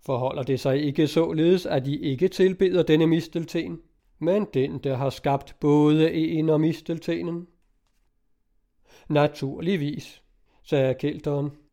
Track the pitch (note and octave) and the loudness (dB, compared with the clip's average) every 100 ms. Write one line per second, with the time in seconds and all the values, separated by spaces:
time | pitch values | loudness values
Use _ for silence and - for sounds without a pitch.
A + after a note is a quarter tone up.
0 | - B2+ B2+ D3 B2+ C3 C#3 C3+ D3 C3+ | -4 -2 -2 -4 -2 -2 0 0 -2 0
1 | D#3 - E3 D#3+ E3 F#3 F3+ D3 B2+ C#3+ | 0 2 0 2 2 2 0 -4 -2 -4
2 | D3+ C3 F#3 - F#3+ F#3 F#3+ F3+ E3 D#3 | -4 0 -2 2 2 4 2 2 4 4
3 | D#3+ E3 E3 E3+ E3 F3 E3 E3 _ _ | 4 2 -2 -8 -6 -6 -6 -10 _ _
4 | _ _ D#3 G3 G3+ C3+ C#3 C#3 C#3 B2+ | _ _ 0 0 0 -2 -2 -2 -4 -2
5 | C#3 - - C#3 - - D3+ D3 D3+ D#3 | -4 -4 -2 -2 -4 -4 2 4 6 4
6 | D#3+ E3+ D#3+ E3 D#3+ D#3 D#3 E3 - E3 | 2 2 -2 -2 2 2 2 -2 -6 -8
7 | - E3+ E3+ E3+ F3 _ _ _ _ _ | -4 -4 -4 -8 -12 _ _ _ _ _
8 | _ _ _ _ _ _ _ _ _ _ | _ _ _ _ _ _ _ _ _ _
9 | - D3 D3 D3 C3+ C#3+ D#3+ G3 D3 - | -2 2 2 0 -10 -6 -4 -2 -4 -8
10 | - - _ _ _ _ _ D3 C3 B2+ | -14 -20 _ _ _ _ _ 0 2 0
11 | C#3+ D3+ D3+ C#3+ C#3+ C#3+ _ | -4 -4 -4 -4 -4 -8 _